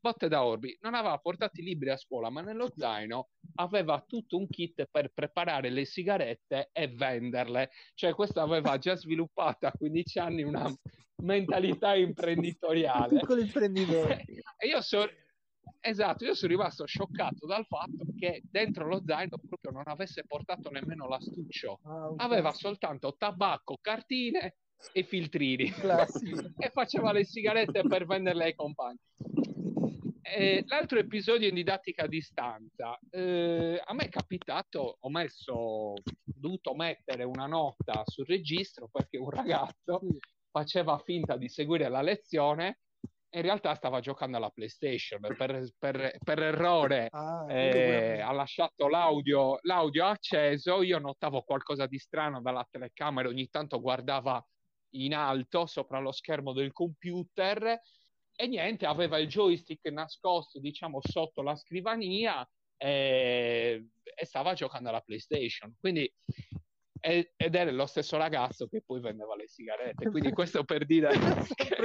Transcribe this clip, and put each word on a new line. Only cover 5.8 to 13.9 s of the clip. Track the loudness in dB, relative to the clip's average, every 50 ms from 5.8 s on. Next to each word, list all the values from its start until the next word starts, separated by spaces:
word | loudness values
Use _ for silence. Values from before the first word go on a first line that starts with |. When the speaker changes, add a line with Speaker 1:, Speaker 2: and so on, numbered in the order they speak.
| -2
Speaker 1:
sigarette | -2 -4 -4 0 0 2 2 0 -2 -4 _ _ _ -2 -2 -2 _
e | _ -4 -4 -4
venderle. | -2 -2 -2 0 0 -2 -2 -2 -2 -2 -2 0 0 0 0 0 _ -20 -20 -20 _
Cioè, | 0 0 0 2
questa | 2 0 0 2 0 2
aveva | 2 2 2 4 2 0
già | 2 2 0 -2
sviluppato | -2 -2 -2 0 0 0 -2 _ 0 0 0 0 _ -2
a | -2
quindici | 0 0 -4 0 0 0 -2 0 -2 -2
anni | -2 0 -2 -2 -2
una | -2 -2 -2 -2 -4 -4 -6 _ -18 -18 _ -20 _ _ -6 0
mentalità | 2 2 2 2 2 2 2 2 2 2 2 4 4 6
imprenditoriale. | 6 4 4 2 -2 0 0 2 2 0 -2 -4 _ 0 2 2 4 4 4 4 2 4 6 6
Speaker 2:
Un | 4
piccolo | 6 4 4 4
imprenditore. | 4 2 2 2 2 4 4 2 2 4